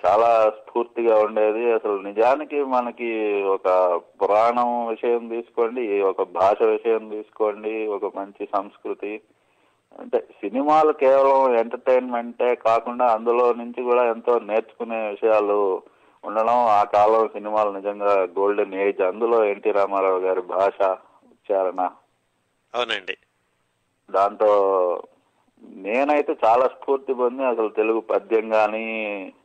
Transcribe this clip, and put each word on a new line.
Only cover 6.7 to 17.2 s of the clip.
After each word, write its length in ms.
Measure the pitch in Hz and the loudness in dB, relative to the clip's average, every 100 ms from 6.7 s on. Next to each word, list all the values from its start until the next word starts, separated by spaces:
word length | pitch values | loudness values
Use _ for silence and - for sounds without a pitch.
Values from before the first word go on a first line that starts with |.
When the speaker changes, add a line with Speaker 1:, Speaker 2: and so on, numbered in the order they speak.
| 107 117 110 110 | 0 0 -2 -4
Speaker 1:
తీసుకోండి, 800 | 107 107 - 107 104 107 110 107 | -12 -14 -4 -4 -4 -8 -6 -6
ఒక 300 | 101 98 95 | -6 -6 -8
మంచి 300 | 98 101 101 101 | -12 -12 -8 -6
సంస్కృతి, 680 | 98 - 107 98 101 107 - _ _ _ _ _ _ - | -8 -12 -12 -10 -10 -12 -16 _ _ _ _ _ _ -20
అంటే 200 | 240 117 | -4 -4
సినిమాలు 720 | - - 101 104 143 156 156 | -4 -10 -8 -4 2 4 2
కేవలం 680 | 147 135 135 135 135 131 120 | 2 2 4 4 4 4 2
ఎంటర్టైన్మెంటే 1000 | 117 123 131 127 127 120 120 117 120 120 | 0 -4 2 2 2 -6 -8 -4 -2 0
కాకుండా 580 | 113 113 120 120 123 | 0 0 -2 -2 0
అందులో 400 | 110 117 120 123 | 0 0 2 2
నుంచి 300 | 117 120 120 | 0 -6 -8
కూడా 260 | 123 123 120 | 0 2 2
ఎంతో 300 | 113 120 120 | 0 0 -2
నేర్చుకునే 680 | 104 107 107 - 117 113 110 | 0 -4 -4 -10 -8 -6 -6
విషయాలు 760 | 101 113 107 104 104 101 92 - _ _ _ | -2 2 2 2 0 0 -2 -6 _ _ _
ఉండడం, 420 | - 107 113 120 120 | -8 -2 0 2 4
ఆ 180 | 104 | 4
కాలం 440 | 104 104 104 113 | 4 4 4 4